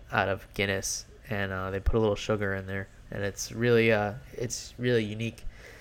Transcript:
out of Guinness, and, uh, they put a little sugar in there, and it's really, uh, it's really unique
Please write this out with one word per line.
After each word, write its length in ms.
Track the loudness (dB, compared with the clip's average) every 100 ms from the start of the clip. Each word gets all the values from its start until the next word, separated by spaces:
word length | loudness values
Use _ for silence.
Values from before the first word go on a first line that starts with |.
| -2
out 160 | 0 2
of 180 | 0 -4
Guinness, 520 | -2 0 0 -2 -6 -10 -18 -6
and, 220 | -4 -2
uh, 200 | -4 -4
they 100 | 0
put 140 | 2 4
a 40 |
little 160 | 4 2
sugar 400 | 0 0 0 -2
in 100 | -4
there, 220 | -6 -8 -14 -12
and 100 | -6
it's 300 | -6 -6 -8
really, 400 | 0 4 6 6
uh, 220 | 4 2 -4 -10
it's 420 | -8 -6 -6 -10 -4
really 260 | 2 2
unique 400 | 2 -2 -6 -6 -10 -10 -16 -20